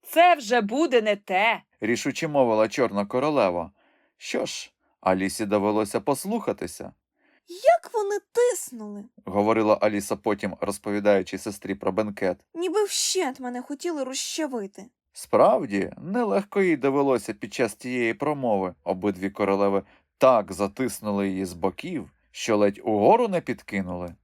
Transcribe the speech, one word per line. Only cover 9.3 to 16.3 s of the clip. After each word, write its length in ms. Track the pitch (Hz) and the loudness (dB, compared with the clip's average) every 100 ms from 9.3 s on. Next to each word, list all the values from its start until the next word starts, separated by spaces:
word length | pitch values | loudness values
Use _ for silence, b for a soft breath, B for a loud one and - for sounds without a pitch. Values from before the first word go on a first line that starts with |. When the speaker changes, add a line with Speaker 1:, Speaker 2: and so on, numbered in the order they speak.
| 98 104 110 107 104 | 2 4 4 4 4
Speaker 2:
Аліса 340 | 107 101 101 104 | 2 0 -4 -4
потім, 400 | 113 104 101 85 | -2 -2 -4 -4
розповідаючи 760 | - 101 107 104 104 98 95 92 | -6 -6 -4 0 4 2 2 -8
сестрі 380 | 110 101 98 98 | -8 -10 -8 -4
про 160 | 101 | -2
бенкет. 540 | 95 107 101 95 90 _ | -2 -4 -2 -4 -4 _
Speaker 3:
«ніби 300 | 330 370 403 | -8 -4 -2
вщент 560 | 403 - - 370 294 269 | -2 -2 -2 -2 -2 -6
мене 220 | 247 247 | -10 -10
хотіли 420 | 254 285 349 311 | -10 -8 -6 -6
розчавити». 840 | 254 269 - - 302 247 196 - 196 _ _ | -6 -6 -8 -6 -6 -6 -8 -14 -20 _ _
Speaker 2:
Справді, 800 | - - 110 165 226 127 98 92 - | -20 0 4 6 4 0 -2 -4 -8
нелегко 640 | 165 220 226 | -6 -2 0